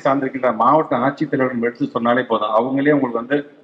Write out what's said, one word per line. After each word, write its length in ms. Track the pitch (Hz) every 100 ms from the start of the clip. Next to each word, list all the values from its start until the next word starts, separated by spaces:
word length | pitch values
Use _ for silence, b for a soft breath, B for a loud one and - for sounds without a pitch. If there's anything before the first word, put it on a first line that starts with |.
சார்ந்திருக்கின்ற 500 | 143 139 135 131 127
மாவட்ட 420 | 110 120 156 156 127
ஆட்சித்தலைவர்கள் 640 | 131 139 147 139 127 120
எடுத்து 260 | 117 120 139
சொன்னாலே 360 | 123 117 123
போதும், 260 | 123 110 107
அவங்களே 420 | 110 127 139 147
உங்களுக்கு 220 | 143 127
வந்து 380 | 113 120 143 - -